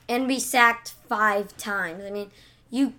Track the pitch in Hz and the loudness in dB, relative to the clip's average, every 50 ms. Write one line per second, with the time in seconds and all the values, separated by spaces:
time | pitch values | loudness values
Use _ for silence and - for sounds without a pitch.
0 | - - 240 269 262 254 269 247 - - - 247 240 233 233 - - - - - | -6 -2 -2 0 2 0 0 -2 -2 0 4 6 6 6 4 0 -8 -18 -20 -16
1 | - - 233 208 214 214 202 202 196 196 - - - 220 202 196 180 165 165 190 | -6 -6 -2 2 2 2 2 0 -2 -6 -12 -12 -8 -6 -4 -4 -4 -6 -8 -10
2 | 202 196 202 208 202 202 _ - - - _ _ _ - 233 262 277 233 - | -12 -8 -8 -8 -8 -10 _ -20 -20 -20 _ _ _ -6 0 0 0 0 0